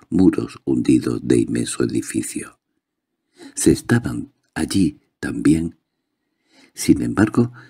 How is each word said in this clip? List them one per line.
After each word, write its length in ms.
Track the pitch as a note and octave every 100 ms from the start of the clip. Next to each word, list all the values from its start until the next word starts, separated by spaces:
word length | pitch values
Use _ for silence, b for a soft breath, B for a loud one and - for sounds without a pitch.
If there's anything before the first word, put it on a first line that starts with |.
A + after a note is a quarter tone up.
| b
muros 520 | F2+ F2+ - A#1 -
hundidos 560 | - B1 A#1+ B1+ B1 A1+ A#1+
de 120 | B1
inmenso 460 | - A#1 A#1 -
edificio. 760 | A#1 A1 - - - - - _ _ _ _ _ _ _ _ B C#4
Se 180 | - -
estaban 600 | - - A#2+ - - - _ _
allí 460 | - D2+ G2 E2 - _ _
también. 580 | C#2 A#1 - D#2+ E2+ - _ _ _ _ _ _ b b b
Sin 280 | - - -
embargo, 500 | A#1 - A2 - A#2+ b